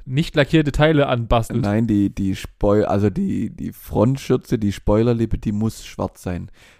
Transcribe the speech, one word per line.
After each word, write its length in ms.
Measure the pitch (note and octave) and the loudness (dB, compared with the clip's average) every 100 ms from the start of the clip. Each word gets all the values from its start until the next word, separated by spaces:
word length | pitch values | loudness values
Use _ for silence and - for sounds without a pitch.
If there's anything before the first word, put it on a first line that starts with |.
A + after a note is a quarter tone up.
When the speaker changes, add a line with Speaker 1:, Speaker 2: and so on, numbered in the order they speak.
Speaker 1:
nicht 300 | - C3 E3+ | -6 -4 0
lackierte 380 | D#3 C#3 D#3+ D3 | 0 2 4 2
Teile 340 | B2+ D3+ D3+ C#3 | 2 4 4 2
anbastelt. 560 | B2+ A#2 A#2+ A2 A#2+ | 0 0 0 0 -2
Speaker 2:
Nein, 240 | G#2 G#2+ A#2 | 0 0 2
die, 280 | G#2 G2+ | 2 0
die 200 | - G2 | 0 -4
Spoi-, 500 | F#2+ - - G#2 G#2 | -4 -8 -2 2 2
also 240 | - G2+ G#2 | 2 2 0
die, 400 | G2 G3 G2 G2+ | 0 -2 -2 -6
die 220 | - A2 | -8 -12
Frontschürze, 840 | - - G#2+ A2+ C3+ - B2+ - B2 | -12 -6 2 2 2 -2 -2 -2 -2
die 140 | G#2 | -2
Spoilerlippe, 680 | - - G#2 A#2 A#2 A2 - | -2 0 2 2 0 -2 -2
die 140 | - | -4
muss 340 | G#2 A2 - - | -2 -4 -4 -12
schwarz 360 | - F#2+ - | -8 -8 -8
sein. 280 | F#2+ F2 F#2+ - - _ | -10 -8 -10 -18 -20 _